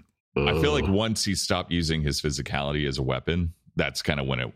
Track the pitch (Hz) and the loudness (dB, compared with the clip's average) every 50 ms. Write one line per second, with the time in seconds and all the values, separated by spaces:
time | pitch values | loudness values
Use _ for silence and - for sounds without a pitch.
0 | - _ _ _ _ _ _ - 71 73 76 80 - 147 151 139 - 90 95 101 | -16 _ _ _ _ _ _ 0 2 2 2 4 2 2 2 2 2 2 2 2
1 | 110 113 110 - - 104 98 - - - 101 90 90 - 85 87 82 78 82 78 | 2 2 0 0 0 -2 -2 -2 0 0 0 -2 0 0 0 0 2 2 0 0
2 | 76 73 69 - - 76 69 69 69 - - 69 71 71 73 76 73 69 65 65 | 0 0 -2 0 -2 -2 -2 -2 -4 -4 -4 -2 -2 -2 0 0 0 -2 -2 -2
3 | 67 64 64 65 - - 82 87 87 82 - - _ - _ - 80 69 - - | -2 -2 -2 -2 -2 0 0 0 0 -2 -4 -8 _ -8 _ -2 -2 0 -2 -4
4 | - - 78 73 67 65 67 62 62 58 - | -4 -2 -2 -2 0 -2 -2 -2 -4 -6 -6